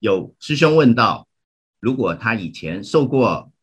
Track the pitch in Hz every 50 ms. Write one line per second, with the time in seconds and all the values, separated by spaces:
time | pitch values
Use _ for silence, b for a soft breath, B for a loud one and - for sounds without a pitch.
0 | - 110 95 92 85 - - _ - - 151 139 165 156 156 160 151 123 117 120
1 | 113 104 71 - - _ _ _ _ _ _ _ _ _ _ _ - 117 131 -
2 | 110 90 82 80 98 113 113 110 90 80 - - - 78 82 95 98 - - 156
3 | 143 123 139 135 123 104 - - - - _ _